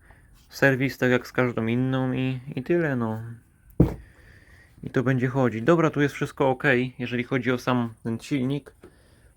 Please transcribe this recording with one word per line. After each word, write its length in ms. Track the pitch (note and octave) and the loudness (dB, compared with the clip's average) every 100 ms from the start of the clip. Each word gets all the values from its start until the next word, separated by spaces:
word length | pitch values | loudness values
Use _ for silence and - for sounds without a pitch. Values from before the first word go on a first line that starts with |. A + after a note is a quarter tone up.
| - - - - _ | -20 -20 -20 -20 _
serwis 480 | - C#3 B2+ C3+ B2+ | 0 2 2 0 0
tak 140 | B2+ | 2
jak 160 | B2 - | 2 0
z 40 | |
każdą 360 | - B2 A#2 A2+ | 0 0 0 -2
inną 460 | A#2+ C3 C3 C3 | 0 0 -2 -2
i, 260 | B2+ C3 C3 C3 C#3 | -2 -4 -4 -8 -8
i 80 | |
tyle, 320 | B2+ F3 D#3+ B2+ | -2 0 0 -2
no. 260 | A2+ A2 A#2 A#2 _ _ - - - - - - - - - - - - | -2 -4 -8 -14 _ _ 0 4 4 2 -12 -20 -20 -20 -20 -20 -20 -16
I 60 | C3+ | -4
to 140 | C3+ | 0
będzie 240 | A#2+ C3 B2+ | 2 2 0
chodzić. 340 | C3+ B2 A2 | 0 0 0
Dobra, 280 | A#2 E3+ D#3 | 2 4 2
tu 120 | C#3 | 2
jest 140 | C#3+ - | 0 -2
wszystko 340 | C#3+ - C3+ | -6 0 0
ok, 140 | B2+ C#3+ B2 B2+ - | 2 2 2 0 -6
jeżeli 240 | A#2+ A#2+ | -6 -4
chodzi 280 | A#2+ C3+ A#2 | -2 -2 0
o 60 | B2 | -2
sam 360 | C3 B2 A#2+ A2+ | 0 0 -2 -6
ten 160 | A#2+ A2+ | -6 -6
silnik. 560 | - C#3+ B2+ C#3+ - - - - _ _ _ | -4 -2 -2 -4 -8 -20 -20 -20 _ _ _